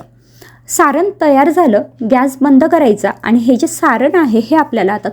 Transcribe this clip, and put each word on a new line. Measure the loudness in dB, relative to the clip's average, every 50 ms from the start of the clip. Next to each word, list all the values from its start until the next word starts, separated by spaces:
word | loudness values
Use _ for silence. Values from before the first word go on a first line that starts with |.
| -10 _ _ _ _ _ _ -20 -20 -20 -20 _ _
सारण | -6 -2 0 0 0 0 -2 -2 -4 -4 -2
तयार | 0 2 2 2 2 2
झालं, | 2 2 2 2 2 0 -2 -6 _ -8 -4 0
गॅस | 0 0 0 0 -2 -2
बंद | 0 2 4 4 4
करायचा | 2 2 2 2 2 0 0 -2 -6 -6 -6 -4
आणि | 0 0 0
हे | 2 0 0
जे | 0 -2
सारण | -4 -4 -2 -2 -2 0 0 0 0 0
आहे | 0 0 0 0 0
हे | 0 0 0
आपल्याला | -2 -2 -2 -2 -2 -2 -2 -2
आता | -4 -6 -10